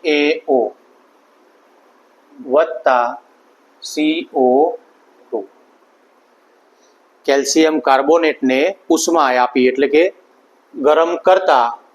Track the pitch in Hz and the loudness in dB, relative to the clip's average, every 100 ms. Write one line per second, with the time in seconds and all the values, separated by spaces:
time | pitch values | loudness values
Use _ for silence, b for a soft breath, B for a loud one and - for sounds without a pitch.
0 | 170 151 147 165 - 131 110 - _ _ | -2 0 0 -2 -2 -2 -2 -8 _ _
1 | _ _ _ _ _ _ _ _ _ _ | _ _ _ _ _ _ _ _ _ _
2 | _ _ _ - 135 135 160 - 143 127 | _ _ _ -20 -2 0 0 -2 0 0
3 | 120 127 _ _ _ _ _ _ - - | 0 -6 _ _ _ _ _ _ -14 -4
4 | 151 160 165 147 127 131 165 - _ _ | -4 -4 -6 -2 2 2 0 -4 _ _
5 | _ _ _ 117 98 _ _ _ _ _ | _ _ _ -12 -12 _ _ _ _ _
6 | _ _ _ _ _ _ _ b b b | _ _ _ _ _ _ _ b b b
7 | _ _ - 139 135 160 156 156 - 135 | _ _ -2 -2 0 0 2 0 0 0
8 | 143 165 160 139 131 131 165 196 _ 160 | 2 2 0 -2 -2 0 -2 -4 _ -2
9 | - 170 139 127 123 135 127 127 143 151 | 0 0 0 0 0 2 0 0 0 2
10 | 180 - _ _ _ _ _ - 139 156 | 0 -2 _ _ _ _ _ -4 0 2
11 | 165 175 - 185 185 135 117 113 _ | 0 -2 2 2 2 0 0 -6 _